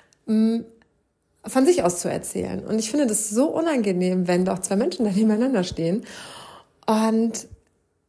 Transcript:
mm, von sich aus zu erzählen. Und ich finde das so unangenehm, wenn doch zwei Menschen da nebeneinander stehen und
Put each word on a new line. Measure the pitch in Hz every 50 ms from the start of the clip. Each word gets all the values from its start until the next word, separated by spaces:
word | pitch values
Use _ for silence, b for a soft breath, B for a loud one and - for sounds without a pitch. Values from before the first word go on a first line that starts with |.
| B B B B _
mm, | - 220 220 220 220 226 226 226 - - _ _ _ _ _ _ _ _ _ _ _ _ _ -
von | - - 262 269
sich | 339 349 - -
aus | 180 180 -
zu | - 185
erzählen. | - - - - - 190 - 190 185 190 -
Und | - 214 220
ich | 214 -
finde | - 294 294
das | 226 214 196 - -
so | 208 233 277
unangenehm, | 320 - 320 330 339 302 254 208 202 180 180 180 185 185 185 180 175
wenn | 180 180 185
doch | 185 190 180
zwei | - - 196
Menschen | 196 254 359 - - 233
da | 208
nebeneinander | 180 196 220 220 214 208 247 269 262 196 180
stehen | 185 - - 165 165 185 240 - B B B B B B B B B B B B B B _ _
und | - 220 220 220 220 226 220 226 226 220 - - - - - _ _ _ _ _ _ _ _ _